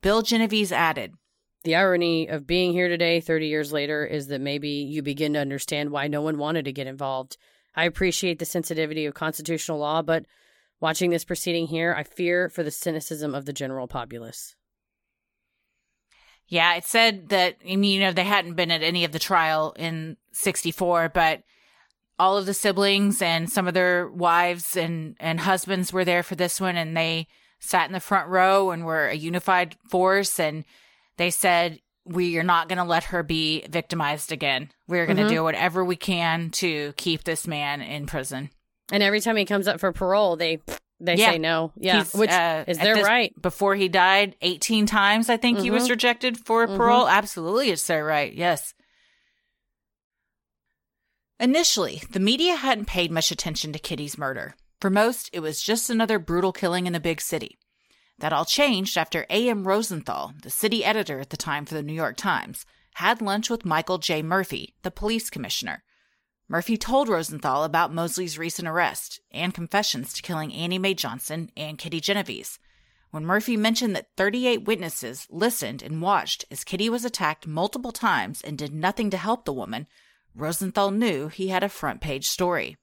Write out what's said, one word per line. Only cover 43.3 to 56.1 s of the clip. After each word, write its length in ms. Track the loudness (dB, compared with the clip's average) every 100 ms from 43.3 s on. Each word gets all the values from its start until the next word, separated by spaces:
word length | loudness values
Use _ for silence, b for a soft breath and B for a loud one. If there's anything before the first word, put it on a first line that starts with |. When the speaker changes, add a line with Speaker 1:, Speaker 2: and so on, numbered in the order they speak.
| -2
Speaker 1:
before 340 | -4 0 2 4
he 120 | 2
died, 460 | 4 6 6 4 0
eighteen 440 | -4 -2 0 2 4
times, 440 | 4 4 4 2
I 60 | 2
think 220 | 2 2
he 100 | 2
was 140 | 2
Speaker 2:
Mm-hmm. 80 | 2
Speaker 1:
rejected 460 | 2 2 2 -2 -4
for 280 | 0 2 2
Speaker 2:
Mm-hmm. 120 | 4
Speaker 1:
parole. 300 | 6 6 6
Absolutely, 600 | 4 2 -6 -2 0 0
it's 140 | 0 0
their 160 | 0 2
right, 280 | 0 0
yes. 400 | 0 0 0 -4 -16 _ _ _ _ _ _ _ _ _ _ _ _ _ _ _ _ _ _ _ _ _ _ _ _ _ _
Initially, 640 | 4 4 4 2 -2 -4 -6
the 80 | 0
media 360 | 2 4 2 2
hadn't 300 | 0 0 -2
paid 260 | -2 0
much 200 | 0 -2
attention 400 | -2 -6 -6 -6
to 60 | -8
Kitty's 380 | -8 -8 -8 -6
murder. 380 | -6 -6 -10 -14 _ _
For 80 | 0
most, 400 | 4 4 0 -8
it 60 | -6
was 200 | -6 -6
just 280 | -2 -2 0
another 300 | 0 2